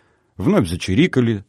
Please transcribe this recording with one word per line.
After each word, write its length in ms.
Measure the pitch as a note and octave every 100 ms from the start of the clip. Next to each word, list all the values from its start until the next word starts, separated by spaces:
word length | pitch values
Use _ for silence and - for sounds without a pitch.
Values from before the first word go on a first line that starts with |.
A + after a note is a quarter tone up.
| _ _ _ -
Вновь 320 | G2 G3+ F#2+
зачирикали, 760 | F2 - F#2+ F3+ C3+ A#2 G#2+